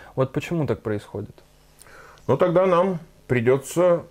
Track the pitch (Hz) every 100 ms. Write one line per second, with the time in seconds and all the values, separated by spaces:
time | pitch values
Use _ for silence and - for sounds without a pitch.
0 | - - 131 - - 170 135 107 - 104
1 | - 101 104 - _ _ _ _ - -
2 | - - - 127 180 175 190 170 190 180
3 | - _ - 123 117 139 - - 180 170
4 | -